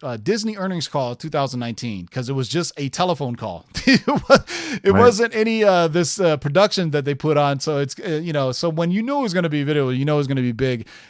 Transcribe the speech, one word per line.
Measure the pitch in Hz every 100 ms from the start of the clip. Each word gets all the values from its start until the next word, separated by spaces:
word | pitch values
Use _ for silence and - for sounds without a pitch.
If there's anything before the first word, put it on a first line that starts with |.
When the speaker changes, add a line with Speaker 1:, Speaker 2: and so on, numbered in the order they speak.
Speaker 1:
uh, | 143 117
Disney | 107 220 220 214
earnings | 190 180 143
call | 147 123 123
two | 160
thousand | 151 139 123
nineteen, | 117 113 123 101 87
'cause | - 123
it |
was | 135 127
just | 143 165 -
a | 143
telephone | - 180 165 135 120
call. | 110 87 -
<laughs> | - -
It | 262 -
wa-, | 277 - 277 - 349 330 254
it | 196
Speaker 2:
Right. | 196
Speaker 1:
wasn't | 240 202 233
any, | 226 220 226
uh, | 208 180 170
this, | 160 165 -
uh, | 180 151
production | 147 143 208 - 170
that | 147 139
they |
put | 139 147 147
on. | 143 139
So | 165 147
it's, | 139 -
uh, | 202 156
you | 170
know, | 147 135
so | 123 170
when | 160 170
you | 185
know | 226 285
it's | 247
gonna | 175 170
be | 151
video, | 143 147 131
you | 127
know | 143 147
it's | 139
gonna | 135
be | 123
big. | 113 131 123 113 - -